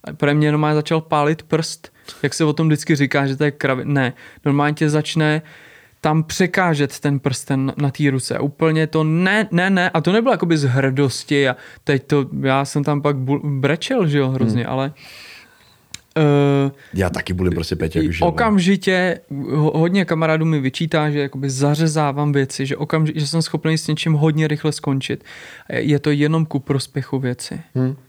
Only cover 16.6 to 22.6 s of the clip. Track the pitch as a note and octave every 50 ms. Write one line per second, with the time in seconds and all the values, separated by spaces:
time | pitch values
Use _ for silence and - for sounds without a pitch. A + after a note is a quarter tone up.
16.6 | C#3 C#3 C#3 - - - - F#2 F#2+ F2 D#2+ - - - F2+ F2+ F#2 F#2 E2+ E2
17.6 | D#2+ - F#2 E2 E2 E2 - E2 - F#2 E2 - E3+ F3 D#3+ D#3 A#3+ A3 G#3 G3
18.6 | F3 F#3 G3+ G3 F#3+ - F#3 F#3 F3+ F#3 E3+ - _ _ C#3+ C#3 C#3+ - C3 D3+
19.6 | D3+ D#3 - D3+ D#3+ F3 F3+ G3+ F3+ - E3+ D#3+ D#3+ D#3+ D#3+ D#3+ D#3+ D#3+ D#3+ D3
20.6 | C3 C3 - - E3+ D#3 - D#3+ D3+ D3+ D3 D3 C#3+ C3+ - C3+ C3+ C#3 C3 C3
21.6 | C#3 C#3+ D3 D3+ E3 D#3+ D3+ D#3+ D3+ C#3+ C3+ C#3+ D3 D3 C#3+ C#3+ C3+ C3+ - -